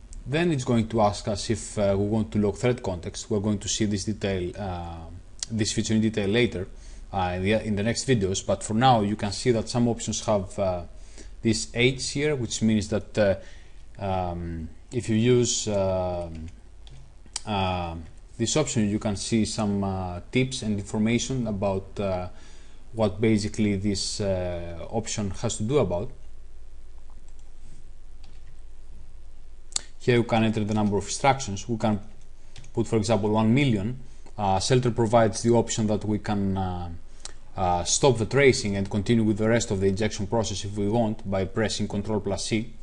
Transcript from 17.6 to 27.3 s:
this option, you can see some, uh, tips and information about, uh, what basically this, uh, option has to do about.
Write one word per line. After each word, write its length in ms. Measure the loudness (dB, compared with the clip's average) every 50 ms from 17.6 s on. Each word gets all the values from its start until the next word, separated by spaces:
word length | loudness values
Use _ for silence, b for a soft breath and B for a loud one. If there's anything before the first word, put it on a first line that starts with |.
| 0 0 0 -2 -4 -6 -8 -10 -12 -14 -16 -18 -20 -12 -6
this 180 | -4 -2 0 2
option, 340 | 2 0 2 0 0 2 2
you 100 | 0 0
can 180 | -2 -2 -4
see 260 | -4 -2 0 2 2 2
some, 400 | 2 0 -2 -2 0 0 0 -2
uh, 380 | -2 -2 -4 -4 -6 -8 -8 -8 -2
tips 300 | 0 0 0 0 -2 -6
and 180 | -4 -2 -2 -2
information 640 | -4 -4 -2 0 2 2 2 2 0 -2 -4 -2 -2
about, 540 | -2 -2 -2 0 0 0 -2 -4 -6 -6 -4
uh, 300 | -2 -2 -2 -2 -4 -6 B B B B B B B B B B B B -2
what 260 | 0 2 2 2 2
basically 560 | 4 4 4 4 2 0 0 2 2 2 2
this, 460 | 2 2 0 0 0 -2 -4 -2 -2
uh, 640 | 0 0 0 0 0 -2 -4 -6 -6 -8 -8 -8 -8 -4
option 380 | -4 -4 -2 -2 -4 -2 -2 -2
has 260 | -2 -2 -2 -4 -2
to 60 | -2 0
do 160 | 2 4 4
about. 300 | 4 4 0 -2 -4 -4 -8 -8 -10 -10 -8 -8 -10 -10 -10 -8 -8 -8 -8 -10 -10 -8 -8 -10 -8 -8 -10 -10 -10 -10